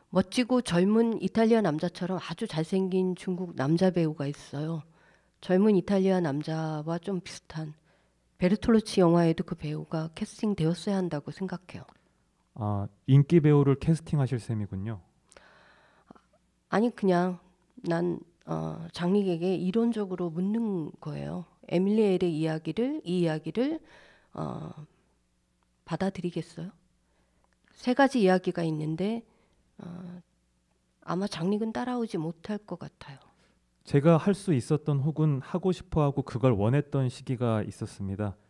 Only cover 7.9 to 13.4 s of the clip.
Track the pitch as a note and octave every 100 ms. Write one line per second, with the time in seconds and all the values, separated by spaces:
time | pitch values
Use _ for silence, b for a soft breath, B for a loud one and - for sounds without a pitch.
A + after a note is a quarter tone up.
7.9 | _ _ _ _ - F3+ G#3 - A3 -
8.9 | - F3 F3 E3+ E3 - F3 D3+ D#3 D#3
9.9 | D#3+ D#3+ - G#3+ - G#3+ G3 D#3 E3+ G#3+
10.9 | G3 F3+ D3 - - F#3+ F3 - F2+ -
11.9 | _ _ _ _ _ _ - G#2 G2+ G2+
12.9 | - - C#3 C#3 E3+